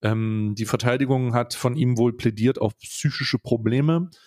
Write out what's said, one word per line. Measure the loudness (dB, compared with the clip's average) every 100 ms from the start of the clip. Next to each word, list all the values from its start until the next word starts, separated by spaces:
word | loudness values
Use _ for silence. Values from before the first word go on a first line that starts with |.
Ähm, | -2 0 0 -2 -2 -4
die | -2
Verteidigung | -2 0 0 2 0 2
hat | 0 0
von | -2 -2
ihm | 0 0 4
wohl | 2
plädiert | 2 -2 2 0 2
auf | -2 -4
psychische | -14 -4 -4 -2 -4 -4
Probleme. | 0 0 2 2 2 2 -2 -10